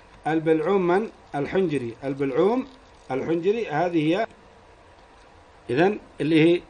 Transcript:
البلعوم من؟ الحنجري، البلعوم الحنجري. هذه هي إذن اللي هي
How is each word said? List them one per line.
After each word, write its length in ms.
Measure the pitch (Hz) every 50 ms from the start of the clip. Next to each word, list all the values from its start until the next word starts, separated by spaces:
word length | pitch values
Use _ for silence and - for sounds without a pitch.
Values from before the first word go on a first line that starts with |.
| - - - - -
البلعوم 600 | 151 160 165 156 165 160 160 151 175 202 196 180
من؟ 220 | 170 175 196 226 185 - - - - -
الحنجري، 580 | 143 143 113 156 185 190 165 147 131 120 117 110 - 139
البلعوم 640 | 135 143 135 143 139 123 147 180 202 240 262 226 - - - - - - - - -
الحنجري. 580 | 131 135 120 - 165 175 165 196 214 240 208 156
هذه 440 | 147 147 - 175 170 160 147 156 170
هي 140 | 202 226 - - - - - - - - - - - - - - - - - - - - - - - - - - - - -
إذن 300 | 120 139 175 196 214 - - - - -
اللي 220 | 143 147 165 151 156
هي 180 | 170 175 175 -